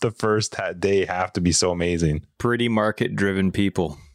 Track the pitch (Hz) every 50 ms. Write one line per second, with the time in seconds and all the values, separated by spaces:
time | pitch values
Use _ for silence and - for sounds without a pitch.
0 | - 117 107 - 110 107 107 107 104 - - - 98 87 85 87 92 98 98 98
1 | 90 95 90 90 92 90 - 98 87 87 80 - 92 90 87 87 87 87 87 82
2 | 85 76 76 76 - - _ - - 120 120 120 120 117 113 110 104 107 - -
3 | - - 104 101 101 98 95 95 95 92 87 104 101 98 - - 87 78 73 -
4 | - - -